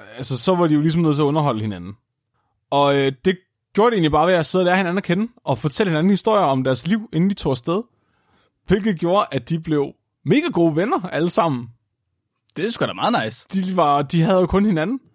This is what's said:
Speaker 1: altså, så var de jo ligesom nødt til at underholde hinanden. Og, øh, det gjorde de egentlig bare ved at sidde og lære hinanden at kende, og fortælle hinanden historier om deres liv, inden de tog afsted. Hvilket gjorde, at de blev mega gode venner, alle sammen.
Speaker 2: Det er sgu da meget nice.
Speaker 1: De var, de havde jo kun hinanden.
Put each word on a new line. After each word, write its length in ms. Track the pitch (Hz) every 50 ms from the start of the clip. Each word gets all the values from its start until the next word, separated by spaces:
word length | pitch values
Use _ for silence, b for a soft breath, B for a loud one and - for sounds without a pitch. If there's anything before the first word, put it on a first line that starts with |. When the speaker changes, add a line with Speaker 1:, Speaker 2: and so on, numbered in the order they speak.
| 110 98 110
Speaker 1:
altså, 220 | 120 127 - 135 123
så 160 | - 190 185
var 120 | 175 175
de 80 | 160 151
jo 60 | 147
ligesom 220 | 151 165 151 175
nødt 120 | 170 156 143
til 60 | 143
at 40 | 151
underholde 340 | 139 147 156 147 143 117 107
hinanden. 320 | 107 107 101 90 87 92 104 - _ _ _ _ _ _ _ _ _ _ _ _ _ -
Og, 260 | 139 143 143 143 139
øh, 160 | 139 139 135 135 - -
det 120 | 185 180 180 _ _ _ _ _ _ -
gjorde 160 | 196 214 240
de 40 | 233
egentlig 160 | 196 165 151
bare 140 | 143 151 160
ved 80 | 180 185
at 120 | 170 151
sidde 160 | - - 185
og 40 | 180
lære 100 | 175 180
hinanden 220 | 190 190 170 175 202
at 60 | -
kende, 240 | - 170 190 220 233 - _ -
og 140 | - 135 113
fortælle 320 | - 151 - - 220 185
hinanden 200 | 160 151 165 196
historier 320 | 202 180 - 220 220 208 180
om 200 | 143 135 131 131
deres 220 | 135 131 123 -
liv, 220 | 165 220 220 214 -
inden 180 | - 160 180 202
de 40 | 196
tog 160 | - - -
afsted. 320 | 131 - - 165 170 208 240 _ _ _ _ _ _ _ _ _ _ _ _ _ _ _ _
Hvilket 320 | - 185 214 196 220 196 156
gjorde, 260 | 175 170 185 208 - -
at 180 | 139 135 120 -
de 120 | 165 165
blev 320 | 160 165 156 147 139 - - _ _ _ _ _ -
mega 220 | 139 196 294 339 339
gode 240 | - - 170 165 147
venner, 240 | 156 190 254 370 285 180 -
alle 220 | - 143 165 175
sammen. 380 | - 220 175 165 135 120 117 - - _ _ _ _ _ _ _ _ _ _ _ _ _ _ _ -
Speaker 2:
Det 80 | - 170
er 40 | 233
sgu 140 | 233 - -
da 60 | 110
meget 320 | 90 92 135 202 240 - 113
nice. 240 | 110 - - - -
Speaker 1:
De 240 | - 190 185 185 185
var, 260 | 180 160 147 143 143
de 180 | 143 139 - 165
havde 180 | 160 170 190 185
jo 60 | 185
kun 200 | 156 180 196 202
hinanden. 340 | 220 180 156 156 196 269 269 - _ _